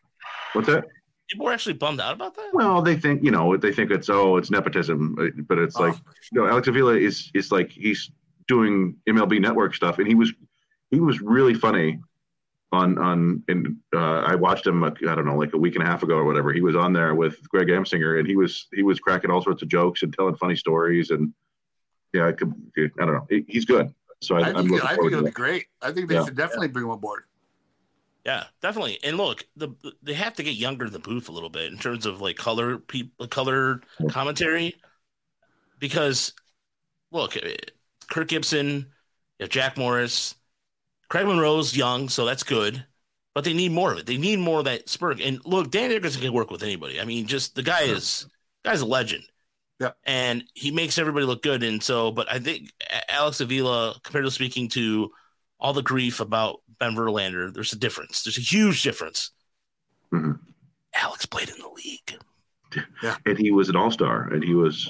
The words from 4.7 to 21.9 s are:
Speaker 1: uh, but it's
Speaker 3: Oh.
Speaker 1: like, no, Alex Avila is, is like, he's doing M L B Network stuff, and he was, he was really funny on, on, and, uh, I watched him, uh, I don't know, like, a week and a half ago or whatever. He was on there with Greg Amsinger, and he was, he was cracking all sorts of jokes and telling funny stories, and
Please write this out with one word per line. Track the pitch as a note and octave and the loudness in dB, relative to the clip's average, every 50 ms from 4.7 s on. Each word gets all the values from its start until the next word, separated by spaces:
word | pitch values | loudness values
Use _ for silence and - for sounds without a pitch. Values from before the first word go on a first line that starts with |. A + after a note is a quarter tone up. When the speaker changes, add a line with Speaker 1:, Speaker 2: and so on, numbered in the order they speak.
| - F#2+ D#2+ D2+ E2 D2 D2+ D#2 - - | 0 0 0 2 0 0 0 0 0 0
Speaker 1:
uh, | E2 E2+ - D2 D2+ - | -2 -2 -2 -4 -2 0
but | F#2 E2 | 2 2
it's | E2+ E2 - | 2 2 2
Speaker 3:
Oh. | - F2 E2+ | 2 2 2
Speaker 1:
like, | E2 - - _ - _ - - - | 0 -2 -6 _ -20 _ -10 -4 0
no, | - - | 2 4
Alex | G2 A#2 B2+ B2 C3+ | 4 4 2 2 2
Avila | A#2+ C3+ C3 A#2+ A#2 | 4 4 6 6 6
is, | G#2+ G2 G#2 F#2 - - - - | 6 4 2 2 -2 -6 -4 -2
is | G2 F#2+ - | -2 0 2
like, | G2+ F#2 F2+ - - | 2 2 2 0 -4
he's | - G2+ G#2+ G2+ - - - - _ _ _ _ _ _ | -4 -2 -2 -2 -2 -4 -10 -16 _ _ _ _ _ _
doing | - B2+ A#2+ A2 G#2 G2+ F#2+ F#2+ F2 D#2 - - A2 | 2 4 4 4 4 4 4 2 0 -2 -4 0 2
M | A2 A2 | 4 4
L | G#2 | 4
B | F#2+ G#2+ G#2 | 4 4 4
Network | F#2+ A#2 A2+ A2+ G2+ F2+ - | 4 4 4 2 2 0 0
stuff, | - F2 F2 E2+ - | 0 0 0 0 2
and | G2+ | 2
he | G#2 A2+ | 4 6
was, | A2+ A#2 A2+ - - - - _ _ _ _ _ _ _ _ | 6 6 4 0 -4 -14 -20 _ _ _ _ _ _ _ _
he | - E3+ | 2 4
was | E3 D3+ A#2+ A2+ | 4 4 2 2
really | G2+ G#2 A#2 C3 C3+ B2 A#2 | 2 2 4 6 6 6 4
funny | A#2 A2+ A2 G2+ F#2 D#2+ D#2 D#2 D#2+ - _ _ _ _ _ _ _ _ _ _ _ _ _ | 4 2 2 4 4 2 2 0 -4 -8 _ _ _ _ _ _ _ _ _ _ _ _ _
on, | F#2 F2+ F2+ F2+ F2+ - | 2 2 4 4 2 2
on, | E2+ F2+ F2 F2 E2+ E2+ F2 - - - | 2 2 2 4 4 2 2 0 0 -2
and, | F2+ F2+ E2+ D2 D2+ - - _ - | -2 0 -2 -2 -4 -8 -6 _ -2
uh, | E2+ E2+ D#2 D#2+ D#2+ - | 0 0 2 0 0 2
I | D#2+ F2+ | 2 2
watched | E2+ F2+ F2 F#2+ - - | 4 4 2 2 2 2
him, | G2 F2 E2+ E2 | 2 2 2 2
uh, | D#2 D2+ - D#2+ E2 | 0 0 -2 -2 -2
I | D#2+ | 0
don't | D#2+ D2 | 0 0
know, | D2 C#2+ | 0 0
like, | D2 D2+ D2+ D#2+ | 0 0 0 2
a | D#2 | 2
week | E2 F2 - | 2 2 2
and | F2+ E2 | 2 0
a | |
half | F2 E2+ E2 D#2+ | 0 0 0 2
ago | D#2+ E2 | 2 2
or | D#2 C#2+ | 4 4
whatever. | D2+ D2+ D2 C#2+ C#2+ C#2+ | 4 2 2 2 2 2
He | E2+ | 2
was | F2+ F2 D#2 | 2 4 4
on | E2+ F2 F2+ F#2 | 4 4 4 4
there | E2+ E2 D#2+ D#2 | 4 2 2 2
with | D#2+ E2 D#2 D2+ - - - | 2 2 2 0 -4 -6 -2
Greg | - - A2 F2 | 0 2 4 4
Amsinger, | F2 F#2+ F#2+ - F#2 E2+ D#2+ E2 D#2+ D#2+ | 2 2 2 0 0 0 0 2 2 2
and | D2+ F#2 | 2 2
he | G2 | 2
was, | G2 F#2 E2 - - - _ - | 2 2 2 0 -6 -12 _ -2
he | G2 G2 | 2 2
was | G2 F2+ - | 4 2 2
cracking | - F#2+ F#2 F2+ - F2+ | 2 0 0 2 2 2
all | F2 F2+ F2+ | 2 2 2
sorts | G2 F2+ - E2+ | 0 -2 -2 -2
of | D2+ | 0
jokes | - E2+ F2 F#2 F2 - - | 2 2 2 2 2 0 -4
and | D#2 D2 | -4 -2
telling | - F#2+ F#2 D#2+ | 0 0 0 0
funny | - F2+ F2+ F2 | 0 -2 -2 -2
stories, | D#2+ - E2 D#2+ E2 E2 E2+ F2 E2+ D#2+ D#2 | -2 0 0 0 2 2 2 2 2 0 0
and | D#2+ D2+ D2+ D2+ - _ _ _ _ _ _ _ _ _ _ _ | 0 0 0 -2 -4 _ _ _ _ _ _ _ _ _ _ _